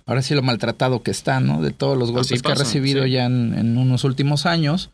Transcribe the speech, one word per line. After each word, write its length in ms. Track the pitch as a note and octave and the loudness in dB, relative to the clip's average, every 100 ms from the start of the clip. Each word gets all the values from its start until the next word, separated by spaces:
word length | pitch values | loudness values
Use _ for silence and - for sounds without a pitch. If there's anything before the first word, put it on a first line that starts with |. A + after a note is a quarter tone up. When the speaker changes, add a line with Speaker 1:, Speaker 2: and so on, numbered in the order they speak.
| - | -4
Speaker 1:
ahora 160 | A#2+ | -2
sí 140 | C3 D3 | 0 0
lo 60 | |
maltratado 600 | B2+ A#2 A2+ A2 C3 B2 | 0 -2 -2 0 0 0
que 80 | A2 | -2
está, 280 | - - C3 | -4 0 0
¿no? 220 | C3 D3 | 2 0
De 100 | D3 | -2
todos 260 | C3+ C#3 C3+ | -2 -2 0
los 120 | A#2+ | 0
Speaker 2:
Así 60 | B2 | 0
Speaker 1:
golpes 260 | B2+ B2 | 0 0
que 80 | D3+ | 0
ha 60 | C3+ | 0
Speaker 2:
pasa, 100 | C#3 | 0
Speaker 1:
recibido 400 | C#3+ C3+ C3+ C3 | 0 0 0 2
Speaker 2:
sí. 60 | |
Speaker 1:
ya 160 | B2+ B2 | 0 0
en, 260 | B2+ A#2 G2 | 0 0 0
en 200 | A2+ A#2+ | 0 2
unos 260 | C3 B2 | 2 2
últimos 420 | C#3 C3+ C#3+ D3 F3+ | 0 0 0 0 0
años 440 | E3+ D3 F3+ - | 0 0 -2 -4